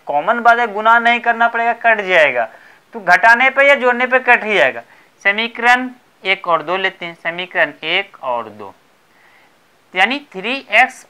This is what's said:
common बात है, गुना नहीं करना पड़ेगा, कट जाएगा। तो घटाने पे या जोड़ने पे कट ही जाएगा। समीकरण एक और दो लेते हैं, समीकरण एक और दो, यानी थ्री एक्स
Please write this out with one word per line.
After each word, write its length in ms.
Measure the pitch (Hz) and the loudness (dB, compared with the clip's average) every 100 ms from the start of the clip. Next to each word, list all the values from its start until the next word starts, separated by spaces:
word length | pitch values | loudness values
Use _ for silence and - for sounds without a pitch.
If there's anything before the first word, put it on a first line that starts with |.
| - | -4
common 340 | 147 170 240 | -4 0 0
बात 180 | 233 233 | 2 2
है, 80 | 240 | 0
गुना 280 | 202 220 233 | -2 2 4
नहीं 200 | 233 240 | 4 0
करना 260 | 233 233 233 | -2 0 0
पड़ेगा, 260 | 233 233 233 | 0 -4 -2
कट 260 | 233 214 | 0 0
जाएगा। 460 | 190 180 147 123 113 - - _ _ 233 | 2 2 4 2 -4 -8 -20 _ _ -8
तो 40 | |
घटाने 480 | 180 180 233 233 262 | 0 4 4 4 2
पे 180 | 269 277 | 2 2
या 80 | 277 | 2
जोड़ने 300 | 247 240 254 | 2 0 0
पे 120 | 254 | 0
कट 220 | 247 233 | 2 0
ही 120 | 208 196 | 2 0
जाएगा। 260 | 135 117 - _ _ _ 196 | 0 -2 -16 _ _ _ -4
समीकरण 640 | 208 226 233 240 247 254 254 _ _ 190 | -4 -6 -2 0 0 0 -12 _ _ -6
एक 220 | 190 180 | -4 -2
और 160 | 165 | -2
दो 140 | 151 190 | -2 -4
लेते 280 | 190 185 175 | -4 -6 -16
हैं, 80 | 165 | -10
समीकरण 560 | 170 170 180 185 151 143 156 | -10 -10 -8 -2 -2 -4 -6
एक 320 | 180 196 - | -6 -6 -12
और 260 | 131 120 110 | -8 -6 -8
दो, 240 | 104 98 _ _ _ _ _ _ _ _ _ _ _ _ | -14 -20 _ _ _ _ _ _ _ _ _ _ _ _
यानी 260 | 190 208 277 285 | -2 -2 -2 -10
थ्री 220 | 185 202 269 - | -12 -8 -8 -2
एक्स 320 | 208 - - - | 0 0 -2 -6